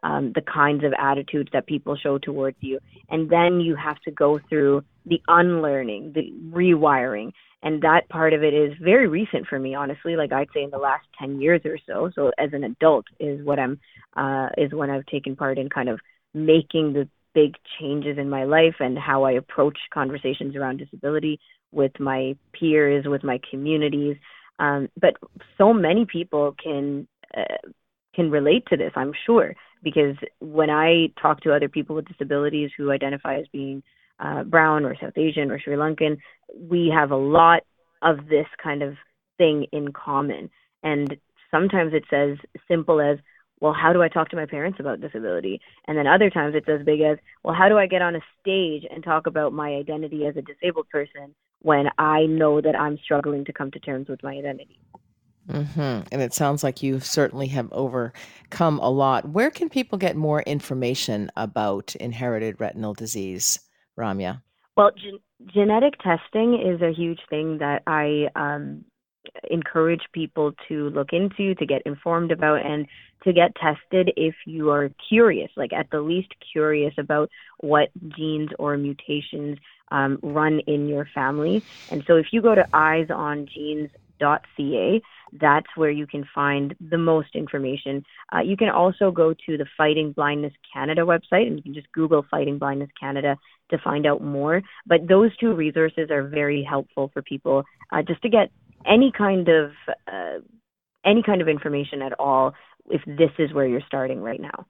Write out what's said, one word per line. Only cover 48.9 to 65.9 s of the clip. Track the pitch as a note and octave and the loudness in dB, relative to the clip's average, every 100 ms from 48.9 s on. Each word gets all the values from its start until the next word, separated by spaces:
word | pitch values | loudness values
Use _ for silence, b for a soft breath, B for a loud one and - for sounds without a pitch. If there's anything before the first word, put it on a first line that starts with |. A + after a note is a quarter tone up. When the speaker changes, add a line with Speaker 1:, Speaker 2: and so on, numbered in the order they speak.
| E3 | -12
Speaker 1:
talk | E3+ D#3+ D#3+ | -2 0 0
about | D#3+ D3 | -2 -2
my | D3 D3 | -2 -6
identity | C#3+ C#3+ D3+ D#3 D3+ D3 | -6 -6 -8 -8 -4 -4
as | D3 | -6
a | |
disabled | C#3 C#3+ F3+ D#3+ D3+ | -12 -6 -4 -4 -4
person | D3+ C#3+ C#3+ C#3+ _ _ _ | -6 -6 -10 -20 _ _ _
when | D#3 D3 C#3+ - | 2 2 4 2
I | D3+ D#3 D#3+ | 2 4 4
know | D#3+ D#3 D3+ | 4 4 4
that | D3+ D3 | 2 0
I'm | D3 D3 | -2 -4
struggling | - D3 C#3+ C#3+ C#3 | -2 -2 0 -6 -8
to | |
come | C3+ C#3 | -10 -10
to | C3+ | -10
terms | - C3 C#3 | -10 -8 -8
with | C3 | -12
my | C#3 | -12
identity?" | C#3 C#3+ C3+ C#3+ _ _ - _ _ _ _ - | -10 -10 -10 -14 _ _ -20 _ _ _ _ -10
Speaker 2:
Mm-hmm. | D3 D3 D3 C#3 A2+ F2 | -6 -4 -4 -2 -4 -6
And | C#3 | -4
it | B2+ | -4
sounds | - D3 C#3+ | 0 0 0
like | C#3 B2+ | -2 -2
you | C#3 C3 | -4 -4
certainly | C3 - C#3+ B2+ C#3 | -4 0 0 -2 -6
have | C3+ A2+ | -4 -6
overcome | - C3+ B2+ A#2 - - - _ - E3+ D3 | -4 -4 -4 -6 -10 -20 -20 _ 0 0 2
a | B2 | 0
lot. | C3+ C3+ B2+ - | 2 2 2 0
Where | E3 C4+ | -2 -2
can | - E4 | -2 -4
people | C4+ B3 G3 | -4 -4 -2
get | F3+ | -2
more | - D#3 D3+ | 0 0 0
information | - D3 - C3 B2 C3 - G#2+ G2+ - | -2 -6 -4 -4 -2 -2 -4 -4 -6 -6
about | G#2+ G#2+ G#2+ G2+ - - | -6 -2 -2 -2 -6 -10
inherited | A#2+ A2+ B2 A2+ A2 F#2 | -10 -6 -4 -4 -4 -6
retinal | A2 - G#2+ | -8 -6 -10
disease, | G2+ A2 A2 F#2+ F2+ - - _ _ _ - | -8 -10 -8 -8 -4 -4 -4 _ _ _ -8
Ramya? | A2+ G2 F#2 B2+ _ _ _ - | -6 -4 -6 -8 _ _ _ 2
Speaker 1:
Well, | G3+ G3+ | 2 2
gen-, | G3+ G4 _ _ - | -16 -18 _ _ -4
genetic | F#3+ G3+ G#3+ C#4+ | 0 2 4 2